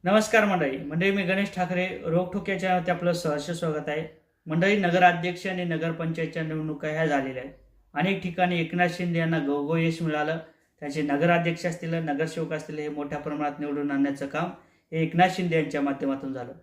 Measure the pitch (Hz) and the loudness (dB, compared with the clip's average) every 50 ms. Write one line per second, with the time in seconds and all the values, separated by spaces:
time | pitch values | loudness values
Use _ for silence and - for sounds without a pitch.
0 | - 180 202 220 214 - - 220 214 202 190 175 156 135 131 139 - 143 156 165 | 2 6 4 4 4 6 4 4 6 6 4 2 2 0 0 -4 -6 -4 -2 2
1 | 185 196 196 202 185 170 190 196 202 190 - 180 180 170 185 180 185 185 190 - | 2 2 2 2 0 0 2 0 0 -2 0 -4 -2 0 0 -2 -2 -2 -4 -6
2 | - 170 160 175 180 180 - 202 196 - 196 185 185 185 180 180 170 180 175 170 | -4 0 2 2 0 0 -4 -6 -4 -2 -4 -2 2 2 2 2 2 0 -2 0
3 | 175 175 170 165 - 160 147 147 143 - 170 165 170 160 151 151 143 - 147 156 | 0 0 0 0 0 -2 -2 -2 -2 -6 -6 -2 -2 -2 -2 -2 -4 -4 -4 -4
4 | 160 160 - - _ _ _ _ _ 165 156 170 180 196 208 208 190 175 170 185 | -6 -8 -12 -20 _ _ _ _ _ -2 0 2 4 4 4 4 4 4 6 8
5 | 180 175 170 170 165 180 175 - - 190 180 180 180 170 165 156 160 165 165 160 | 8 8 6 6 -2 -4 -4 -4 -6 -6 -4 -2 -2 -2 -2 0 0 -2 -2 -2
6 | 165 160 160 165 160 156 - 170 160 156 156 156 156 156 151 143 - 151 151 160 | -4 -4 -2 -4 -4 -4 -4 -6 -4 -4 -4 -4 -4 -4 -6 -4 -4 -4 0 0
7 | 160 156 143 139 131 135 131 127 127 139 - - _ _ _ _ _ _ - 143 | 2 2 2 2 0 -2 -6 -8 -10 -10 -14 -18 _ _ _ _ _ _ -2 0
8 | 165 190 196 170 165 180 165 185 180 180 180 170 165 160 170 175 180 175 170 - | 0 0 0 0 -2 -4 0 2 2 2 2 0 0 -2 2 2 2 2 0 -2
9 | 180 175 170 165 165 160 165 160 143 139 143 143 143 147 165 165 165 165 160 - | -4 0 0 0 2 2 0 0 0 0 0 0 0 0 0 2 2 0 0 0
10 | 170 160 151 151 151 156 160 165 - - _ _ _ _ _ _ 151 143 139 156 | -2 -2 0 0 0 -2 -2 -4 -6 -14 _ _ _ _ _ _ -10 -6 -4 -2
11 | 147 147 143 143 165 170 170 170 165 170 165 - - 175 165 - - 165 165 165 | -2 0 0 2 4 4 4 4 2 0 -2 -2 -4 -4 -4 -4 -6 -4 -4 -2
12 | 160 156 139 139 160 160 - 170 160 - 160 151 - - 151 151 151 151 147 147 | -2 -2 -2 -2 -2 -4 -2 -6 -4 -4 -4 -6 -6 -8 -8 -8 -6 -6 -6 -6
13 | 143 143 151 143 - 156 147 143 147 147 139 139 147 147 143 147 143 143 139 139 | -6 -6 -6 -6 -6 -6 -4 -2 -4 -4 -4 -4 -6 -4 -4 -2 -2 -2 0 2
14 | 139 143 139 139 143 139 - 151 170 185 - - - _ _ _ _ _ 165 160 | 2 0 0 -4 -6 -6 -4 -4 -4 -4 -6 -12 -20 _ _ _ _ _ -2 -2
15 | 160 160 165 170 185 185 180 - 180 175 165 160 151 139 - 147 139 139 139 - | -2 0 4 4 4 4 4 0 -2 2 2 2 0 0 -2 -2 0 0 -2 -2
16 | 143 139 135 135 139 135 131 127 120 120 - - | -2 -4 -4 -4 -6 -8 -8 -8 -10 -10 -14 -18